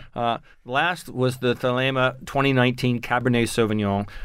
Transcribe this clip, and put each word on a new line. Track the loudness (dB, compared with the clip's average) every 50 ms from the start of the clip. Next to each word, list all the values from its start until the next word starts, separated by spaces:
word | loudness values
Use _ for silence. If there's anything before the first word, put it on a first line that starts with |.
| -14 -10 -6
Uh, | -4 -2 -2 -2 -4 -6 -14 -20 -20 -12
last | -6 -2 -2 0 0 -2 -4 -8 -8
was | -2 0 0 0 0 0
the | 0 0 0
Thelema | 0 0 0 0 0 0 0 2 2 0 0 0 -4 -10
twenty | -4 -2 0 2 4 4
nineteen | 4 4 2 2 2 0 0 0 -2 -2
Cabernet | -2 -2 0 2 2 2 2 2 2
Sauvignon, | 2 2 2 2 2 0 0 0 0 -2 -2 -6 -8 -10 -10